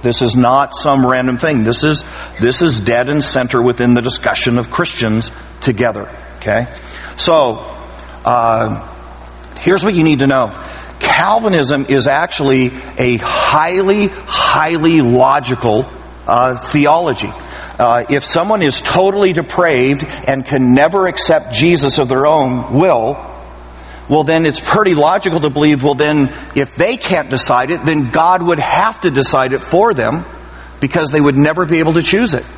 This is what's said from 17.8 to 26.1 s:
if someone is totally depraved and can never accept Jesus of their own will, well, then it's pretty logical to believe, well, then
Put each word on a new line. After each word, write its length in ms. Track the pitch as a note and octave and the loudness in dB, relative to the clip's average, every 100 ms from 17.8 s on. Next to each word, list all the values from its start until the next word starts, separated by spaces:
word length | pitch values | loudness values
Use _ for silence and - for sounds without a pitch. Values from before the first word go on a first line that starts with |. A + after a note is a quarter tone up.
| A#2+ A#2+ A#2 | 2 2 0
if 140 | C#3 | -2
someone 400 | - E3+ F#3 G#3+ | 0 -2 0 2
is 180 | D#3+ - | 0 0
totally 520 | - E3+ F#3+ G3 F#3+ | -2 2 2 2 2
depraved 680 | E3+ D3+ - E3+ C3+ B2+ C#3 D3 - - | 0 -4 0 2 2 2 0 -4 -6 -4
and 160 | C3+ | -4
can 300 | B2+ C#3+ B2+ | -2 0 4
never 340 | B2+ D3+ G3 F#3 | 4 4 2 0
accept 460 | - - D#3+ - | 0 0 0 0
Jesus 460 | G#2+ D#3 E3+ C#3+ C#3+ | 0 2 2 2 0
of 100 | B2+ | 0
their 160 | C3 C#3+ | 2 2
own 480 | D#3 C3 B2 - | 2 2 -2 -2
will, 540 | A#2+ F#3 C3 A2+ - - - - - - - - - - | 2 4 2 0 -6 -10 -16 -18 -20 -20 -20 -20 -18 -2
well, 160 | D3 C#3+ | 0 2
then 200 | D#3+ D#3+ | 2 2
it's 140 | C3+ | -2
pretty 340 | - G3+ G#3 | -2 2 2
logical 460 | D#3+ D3 F#3+ G3 E3 | 4 2 2 0 0
to 100 | D3+ | -2
believe, 340 | D3 D3+ C#3+ | 2 2 4
well, 120 | C#3 C#3+ | 2 2
then 380 | D3+ | 2